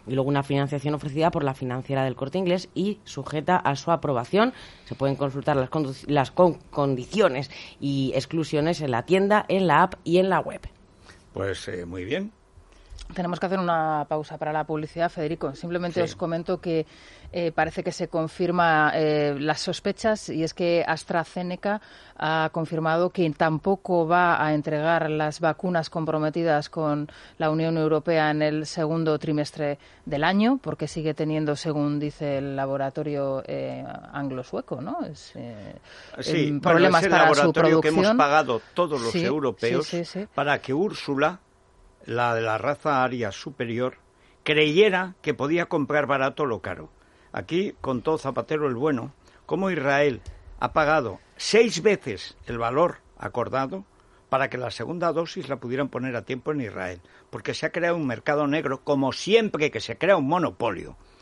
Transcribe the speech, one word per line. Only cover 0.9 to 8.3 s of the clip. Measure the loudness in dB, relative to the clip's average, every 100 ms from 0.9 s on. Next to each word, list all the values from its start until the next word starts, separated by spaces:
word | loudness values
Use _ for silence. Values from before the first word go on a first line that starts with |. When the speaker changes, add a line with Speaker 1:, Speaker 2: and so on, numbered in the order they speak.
Speaker 1:
ofrecida | -4 -4 0 0
por | 2 -2
la |
financiera | -2 -6 -6 -2 0
del | 0 -2
Corte | -4 -2
Inglés | 0 0 -2
y | -4 -4 -4 -10
sujeta | -12 -6 -4 2 2
a | 2 -2
su | 0
aprobación. | 0 0 -2 0 2 2 0 -14 -18
Se | -14 -2
pueden | -2 0
consultar | -2 -2 0 0
las | 0
condu-, | -2 -4 -6 -2
las | 0 2
con-, | 4 4 2 -6
condiciones | -2 0 0 -2 2 2 2 -6 -12 -18 -8
y | -2 0 0
exclusiones | -2 -2